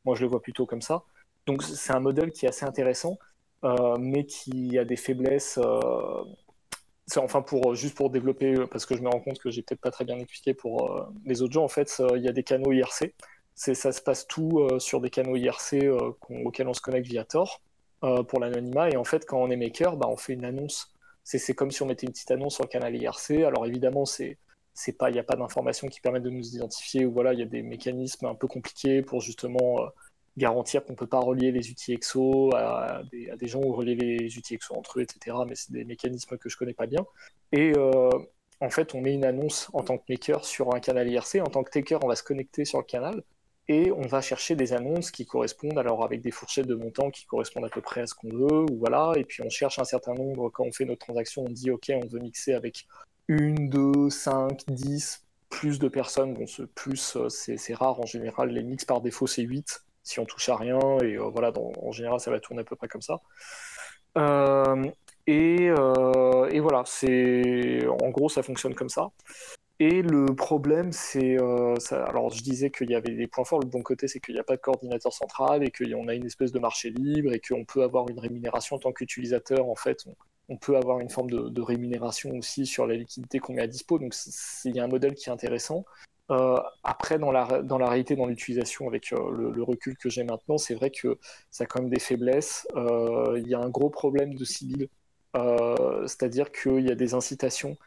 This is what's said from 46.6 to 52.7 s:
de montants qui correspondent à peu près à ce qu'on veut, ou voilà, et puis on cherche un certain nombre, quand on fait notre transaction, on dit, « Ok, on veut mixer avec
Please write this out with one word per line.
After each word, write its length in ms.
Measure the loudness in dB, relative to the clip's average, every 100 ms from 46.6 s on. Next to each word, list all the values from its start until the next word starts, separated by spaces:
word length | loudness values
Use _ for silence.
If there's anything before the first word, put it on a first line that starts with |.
| 0
de 80 | -2
montants 340 | -4 -2 -2
qui 160 | -4 -6
correspondent 400 | -4 -4 -6 -8
à 40 |
peu 120 | -6
près 200 | -6 -6
à 60 | -6
ce 60 |
qu'on 160 | -8 -6
veut, 360 | 0 4 4 4
ou 60 | 2
voilà, 360 | 2 2 4 2
et 80 |
puis 180 | -2 -6
on 60 | -8
cherche 300 | -2 0 0
un 60 | -2
certain 280 | -2 -2
nombre, 360 | -4 -4 -4 -4
quand 160 | -2 -4
on 60 |
fait 140 | -2 -4
notre 200 | -4 -6
transaction, 400 | -4 -4 -4 -6
on 20 |
dit, « 200 | -4 -2
Ok, 200 | -2 -2
on 140 | -2 -2
veut 120 | -8
mixer 340 | -10 -6 -2
avec 320 | 0 -2